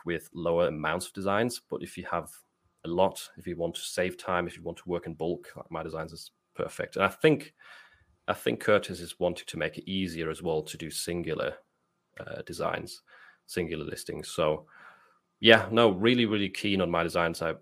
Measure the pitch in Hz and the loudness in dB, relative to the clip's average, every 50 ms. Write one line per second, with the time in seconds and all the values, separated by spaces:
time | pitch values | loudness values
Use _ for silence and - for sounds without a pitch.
0 | - 87 85 78 - - - 85 82 85 85 85 87 71 78 76 76 78 82 92 | -4 -4 -4 -4 -6 -10 -8 -4 -2 0 2 2 2 2 0 -2 -2 -2 -2 -2
1 | - - - 98 95 98 98 107 120 123 - - - - - 73 - - - 90 | -4 -8 -8 -4 -2 0 2 2 0 0 -2 -6 -10 -10 -10 -8 -8 -10 -10 -12
2 | 87 - 87 85 80 - - - - _ _ _ _ _ _ _ - 85 85 90 | -8 -4 -4 -4 -4 -6 -12 -20 -20 _ _ _ _ _ _ _ -8 -2 2 2
3 | 95 95 - - - - - 82 - 90 85 85 85 85 - - - - - 92 | 2 2 0 -4 -12 -14 -16 -12 -10 -8 -6 -4 -4 -4 -4 -6 -10 -6 -2 -2
4 | 90 90 - - - 95 90 87 87 85 - 85 85 85 82 - - 90 87 85 | -2 -2 -4 -6 -4 -2 0 0 0 -2 -6 -10 -10 -10 -10 -8 -6 -4 -4 -4
5 | - 85 78 - 82 87 85 - - - - - - - 82 80 80 80 78 80 | -4 -6 -6 -4 -2 -2 -2 -4 -6 -12 -16 -16 -12 -10 -8 -8 -6 -6 -6 -8
6 | 78 80 82 - - - _ _ _ _ _ - - - - - - - - - | -8 -8 -12 -16 -18 -20 _ _ _ _ _ -6 -6 -6 -6 -6 -8 -4 2 2
7 | - 185 - - - 156 147 - - - - _ - - - - - - _ _ | 2 2 4 6 6 6 6 4 0 -6 -18 _ -20 -20 -20 -20 -20 -20 _ _
8 | _ _ _ _ _ 90 90 - - - 113 - - 107 104 98 - - 90 82 | _ _ _ _ _ -4 -4 -2 -2 -2 -2 0 2 4 4 4 4 0 -8 -10
9 | 85 82 - - 90 87 82 - - - - 82 76 78 - 80 - 95 95 95 | -10 -12 -4 0 0 0 0 -2 -8 -8 -6 -4 -4 -4 -4 -8 -8 -4 -4 -2
10 | 92 87 82 82 80 78 78 - 90 82 80 78 78 - - - 80 78 - - | -2 -2 -4 -4 -4 -6 -6 -4 -2 -2 -2 -2 -2 -6 -10 -10 -10 -8 -8 -6
11 | - 87 87 87 80 80 76 - - - - - _ _ _ _ _ _ _ _ | -4 -4 -4 -4 -4 -4 -4 -4 -4 -4 -6 -8 _ _ _ _ _ _ _ _
12 | _ _ _ - - - 71 - - - 80 76 80 82 87 - - - - - | _ _ _ -16 -14 -12 -12 -12 -12 -10 -6 -4 -4 -2 -4 -4 -6 -10 -14 -18
13 | _ _ - - - - - _ _ - - 92 85 80 80 78 73 - - - | _ _ -20 -20 -20 -20 -20 _ _ -8 -4 -4 -4 -2 -4 -6 -6 -8 -10 -10
14 | - - 76 73 78 - - 87 80 78 76 78 - - - - - - - - | -10 -10 -10 -10 -10 -6 -2 0 2 2 0 -2 -6 -12 -20 -20 -20 -20 -20 -20
15 | _ _ _ _ _ _ _ - 107 113 113 110 107 101 110 117 117 107 92 90 | _ _ _ _ _ _ _ 6 10 10 10 10 8 6 4 6 6 6 6 4
16 | 107 120 127 123 117 104 107 101 101 98 - - - 104 98 95 87 85 85 85 | 4 4 6 4 4 2 2 0 0 -2 -4 -4 -2 0 2 2 2 2 2 2
17 | 85 85 - 87 85 82 82 - 85 80 78 - | 0 2 2 2 2 0 0 -2 -2 -4 -4 -4